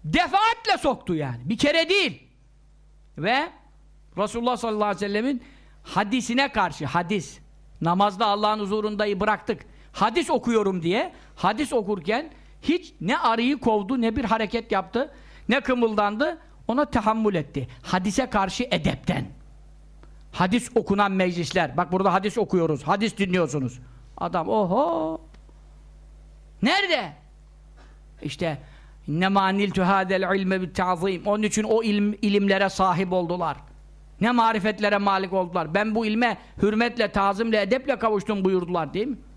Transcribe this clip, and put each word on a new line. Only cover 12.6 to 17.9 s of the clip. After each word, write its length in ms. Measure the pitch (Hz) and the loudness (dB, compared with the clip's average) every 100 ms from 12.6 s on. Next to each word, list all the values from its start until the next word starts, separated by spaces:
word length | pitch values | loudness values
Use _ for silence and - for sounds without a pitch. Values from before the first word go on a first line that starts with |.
hiç 320 | - 349 - - | -2 -2 -2 -8
ne 180 | 165 302 | -2 0
arıyı 420 | 320 226 240 285 | 2 2 2 2
kovdu, 400 | 233 214 196 254 | 2 0 0 0
ne 160 | 226 226 | 0 0
bir 80 | |
hareket 480 | 226 226 220 233 226 | -2 0 -2 -4 -2
yaptı, 420 | 196 - 233 294 - - - - | -4 -2 -4 -4 -8 -20 -14 -2
ne 120 | 254 | -2
kımıldandı. 760 | - 247 226 208 208 214 302 330 - - - | 0 0 2 2 -2 0 -4 -4 -16 -12 -4
Ona 160 | 240 | -2
tahammül 500 | 294 247 214 220 220 | 0 0 0 0 0
etti. 340 | 185 143 143 123 - | 0 -4 -8 -10 -14
Hadise 480 | - | -4